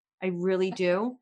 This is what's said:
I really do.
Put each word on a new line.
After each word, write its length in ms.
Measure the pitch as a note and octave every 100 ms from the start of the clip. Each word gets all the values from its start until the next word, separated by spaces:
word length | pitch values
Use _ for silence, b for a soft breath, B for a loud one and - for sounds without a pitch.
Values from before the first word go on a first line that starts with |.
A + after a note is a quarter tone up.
| _ _
I 40 | F#3+
really 440 | F3 F#3 F#3 F#3+
do. 460 | - F3+ F#3 A#3+ B3